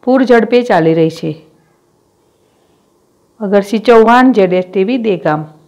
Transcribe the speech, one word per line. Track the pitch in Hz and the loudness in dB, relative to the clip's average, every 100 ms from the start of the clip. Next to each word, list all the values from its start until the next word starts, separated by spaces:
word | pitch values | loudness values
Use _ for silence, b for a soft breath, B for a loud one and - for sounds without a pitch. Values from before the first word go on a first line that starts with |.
પૂરઝડપે | - 262 254 240 220 247 | 0 0 2 2 2 -2
ચાલી | 240 190 160 | 0 0 0
રહી | 165 160 | 0 -2
છે. | 160 160 151 _ _ _ _ _ _ _ _ _ _ _ _ _ _ _ _ _ _ _ _ | -4 -12 -12 _ _ _ _ _ _ _ _ _ _ _ _ _ _ _ _ _ _ _ _
અગરસિંહ | 208 196 196 226 | -2 -2 0 -4
ચૌહાણ, | 220 226 220 240 254 | 2 4 4 4 2
જેડ | 214 185 | 2 0
એસ | 180 180 | -2 -4
ટી | 196 | -4
વી, | 190 254 | -4 -4
દેગામ. | 220 180 165 151 156 _ | -4 -4 -4 -6 -8 _